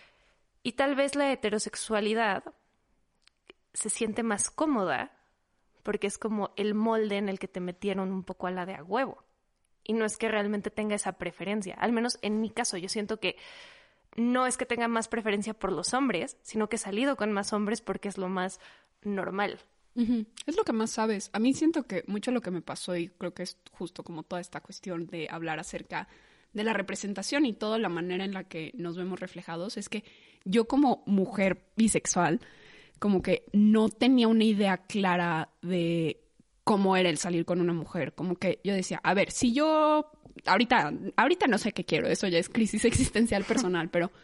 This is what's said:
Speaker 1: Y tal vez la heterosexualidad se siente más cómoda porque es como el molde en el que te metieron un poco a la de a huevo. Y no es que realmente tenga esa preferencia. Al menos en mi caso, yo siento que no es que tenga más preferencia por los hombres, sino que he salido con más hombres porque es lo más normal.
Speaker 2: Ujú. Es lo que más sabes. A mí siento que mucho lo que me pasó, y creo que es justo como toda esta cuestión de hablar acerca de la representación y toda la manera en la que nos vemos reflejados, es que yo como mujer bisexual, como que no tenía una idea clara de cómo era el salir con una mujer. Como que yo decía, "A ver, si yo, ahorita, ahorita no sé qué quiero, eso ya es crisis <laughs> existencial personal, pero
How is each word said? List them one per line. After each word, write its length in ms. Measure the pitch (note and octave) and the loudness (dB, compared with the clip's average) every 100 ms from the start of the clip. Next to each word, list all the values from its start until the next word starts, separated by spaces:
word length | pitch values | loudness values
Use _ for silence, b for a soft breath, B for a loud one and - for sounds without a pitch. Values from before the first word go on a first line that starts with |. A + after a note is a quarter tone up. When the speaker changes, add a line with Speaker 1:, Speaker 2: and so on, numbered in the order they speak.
| B B B B _ _ | B B B B _ _
Speaker 1:
Y 80 | B3 | -6
tal 240 | - C#4 C4+ | 0 2 2
vez 180 | C#4 C#4+ | 2 2
la 160 | C#4 | 0
heterosexualidad 1120 | C4 A3 G#3+ - - - G#3+ G#3 A3 A3 F#3+ E4+ - _ _ _ _ _ _ _ _ - - _ | 0 0 -2 -2 -8 -4 -2 0 0 0 -2 -6 -18 _ _ _ _ _ _ _ _ -20 -20 _
se 180 | - G#3+ | -10 -6
siente 320 | - A3+ G#3+ | -4 -4 -2
más 260 | A3+ G3+ - | -2 -2 -4
cómoda 640 | - D#4 B3+ F#3 C3 - _ _ _ _ _ _ _ | -2 0 2 0 -2 -4 _ _ _ _ _ _ _
porque 240 | - G#3 G3+ | -6 -4 -4
es 100 | - | -4
como 340 | A3 G#3+ G3 - | -4 -2 -4 -2
el 180 | G#3 | -2
molde 440 | G#3 A3 A3 G#3+ G3+ | 0 2 2 0 -2
en 120 | G3+ | -2
el 80 | G3 | -4
que 100 | F#3+ | -8
te 120 | F#3 | -6
metieron 520 | F3+ F3+ G3+ F#3+ F#3 | -8 -6 -4 -2 -2
un 120 | F#3+ | -4
poco 240 | F3+ F#3 F3+ | -8 -8 -6
a 40 | |
la 140 | F#3 F3+ | -6 -6
de 80 | |
a 100 | F#3+ | -10
huevo. 400 | E3+ A3 B3+ - _ _ _ _ _ _ | -4 -2 -2 -6 _ _ _ _ _ _
Y 100 | - | -4
no 120 | A3 A3 | 0 0
es 120 | - | -2
que 100 | A3+ | -2
realmente 440 | G#3+ G#3 G#3 G#3 | 0 0 -2 -4
tenga 240 | - G#3+ G#3 | -4 -2 -2
esa 180 | G3 F#3 | -4 -6
preferencia. 560 | F3 - F3 G#3+ F#3+ - | -8 -8 -4 -4 -6 -4
Al 180 | G#3+ | 0
menos 240 | A#3 A#3+ - | 0 0 -2
en 180 | G#3 G#3+ | -2 -2
mi 80 | A3 | -2
caso, 280 | A3 A#3+ G3 | -2 -4 -4
yo 120 | F#3 | -4
siento 300 | A3 G3+ A3 | -4 -4 -2
que 180 | F#3 B B B B B B B _ - | -4 B B B B B B B _ -2
no 300 | A#3 B3+ B3+ | 2 2 2
es 100 | A#3+ | 0
que 80 | B3 | -2
tenga 220 | A#3 A#3 | 0 0
más 180 | A3+ A3 | 0 0
preferencia 460 | A#3 G#3+ G#3 G#3 | -2 0 -2 -2
por 180 | G#3+ F#3+ | -4 -4
los 220 | D#3+ F3+ | -2 -2
hombres, 440 | B3+ C#4 F3+ C4+ - | 0 2 0 -4 -10
sino 260 | - G#3+ G#3+ | -6 -2 -2
que 80 | A3+ | -2
he 20 | |
salido 360 | - G3 C#4 C4+ | -4 -2 0 0
con 160 | G#3+ | 0
más 220 | G3+ G3+ | -2 -2
hombres 280 | G#3 G#3 A3+ | -2 -2 -2
porque 280 | - G3 G3+ | -4 -6 -6
es 80 | F#3+ | -6
lo 100 | F#3 | -4
más 320 | F#3+ F#3 - B B B _ | -2 -4 -6 B B B _
normal. 560 | G#3 G3 F3 F#3+ G3+ - - _ _ - | -6 -4 -4 -4 -4 -6 -16 _ _ -4
Speaker 2:
Ujú. 300 | A3+ A#3+ G#3+ - - | 0 0 -2 -8 -4
Es 120 | E4+ | -2
lo 60 | |
que 100 | A4 | 0
más 160 | A3+ A3+ | 0 -2
sabes. 400 | - A3 G3+ - | -2 -2 -2 -4
A 60 | G3+ | 0
mí 140 | A#3+ | 2
siento 300 | C4+ D#4+ E4 | 2 2 0
que 200 | - F#3 - | -2 -6 -4
mucho 240 | G#3 B3 | -4 -2
lo 100 | A#3+ | -2
que 100 | F#3 | -2
me 100 | F3+ | -6
pasó, 360 | - C#3 - F3+ | -6 -8 -4 -4
y 120 | E3+ | -4
creo 240 | - F3 | -6 -10
que 100 | E3 | -8
es 140 | F#3 - - | -10 -12 -20
justo 320 | - E3+ - | -12 -12 -10
como 200 | D#3 D#3+ | -12 -12
toda 180 | D#3 F3+ | -8 -10
esta 180 | F3 D3 | -8 -12
cuestión 460 | - - G3 E3+ E3 | -14 -14 -10 -8 -8
de 220 | E3+ D3+ | -8 -8
hablar 300 | E3 E3 D#3 | -8 -6 -6
acerca 480 | E3+ F3 D#3+ F3 F#3 b b b b | -8 -12 -10 -10 -10 b b b b
de 120 | G3+ | -6
la 100 | G#3+ | -2
representación 720 | G3+ F#3+ F#3+ G3+ F#3+ G3 C#4+ C#4+ | -2 -4 -6 -8 -8 -4 0 0
y 80 | |
toda 240 | G3+ G#3+ A3 | 0 -2 -2
la 120 | G3+ | -2
manera 360 | E3 F3+ F3+ G3 | -2 -4 -4 -4
en 80 | |
la 120 | F#3+ F#3+ | -6 -8
que 260 | E3+ D#3+ - | -10 -10 -8
nos 220 | E3+ E3+ | -8 -6
vemos 220 | F#3 F3+ | -6 -6
reflejados, 580 | F#3 F3 F3 E3 F#3+ G#3 | -8 -12 -10 -8 -8 -8
es 100 | G3+ | -8
que 160 | G#3 b b b b | -10 b b b b
yo 240 | - G#3 A3+ | 0 2 4
como 360 | C4+ - - - | 4 4 4 2
mujer 580 | G3 F#3 - G3 F3+ _ - | 2 2 2 0 0 _ 2
bisexual, 640 | A3 - - F3+ E3+ F#3 B B B B B B | 2 2 0 2 2 0 B B B B B B
como 220 | G#3 F#3+ | 2 2
que 240 | F#3 F3+ - | 2 0 2
no 360 | G#3 G#3+ A3 A3 | 6 8 8 4
tenía 380 | - B3 C4 A3+ | 4 4 6 6
una 160 | A3+ | 6
idea 340 | A3 G3+ G3+ F#3 | 6 4 2 0
clara 720 | - G#3+ F#3+ F3 F3 D#3+ - _ | -2 0 2 2 2 0 -4 _
de 600 | F3 F3+ E3+ E3+ D#3+ - _ _ _ _ - | -4 0 2 2 0 -4 _ _ _ _ 0
cómo 300 | G3 G3 F#3 | 4 4 4
era 120 | F3+ | 4
el 80 | D3+ | 2
salir 280 | F#3 F3 E3+ | 0 -2 0
con 160 | F3 | 2
una 100 | F3 | 2
mujer. 420 | E3+ - F3 D#3+ | 0 -4 -4 -4
Como 220 | - F3+ F3 | -4 -4 -2
que 240 | F#3+ D#3+ | 0 -2
yo 120 | F#3 | -2
decía, 260 | G3 F#3 E3 | -2 -2 -2
"A 120 | E3 | 2
ver, 180 | F#3 F#3 | 2 2
si 220 | - B3 | 2 2
yo, 580 | A#3+ D#4 D#4 D4+ D4+ D4+ - - - - | 4 4 4 4 4 0 -8 -20 -8 2
ahorita, 460 | F#3+ A#3+ A#3+ D3 - F#3 - | 4 6 4 4 -2 -2 2
ahorita 320 | B3+ F4+ E4+ | 4 4 4
no 100 | F#3+ | 2
sé 140 | G#3+ | 0
qué 140 | - E3+ | -4 -2
quiero, 220 | D#3 E3 | 0 0
eso 200 | - G3 | 0 2
ya 120 | E3+ | 2
es 100 | F3+ | 2
crisis 340 | - A3 G#3+ A#3+ | 2 0 2 2
<laughs> 60 | |
existencial 540 | A#3+ B3+ G#3 A3+ G3+ F#3+ | 4 2 2 2 2 0
personal, 440 | C4+ F3+ F3+ E3 | 0 2 0 0
pero 220 | F3 E3+ b | 0 -2 b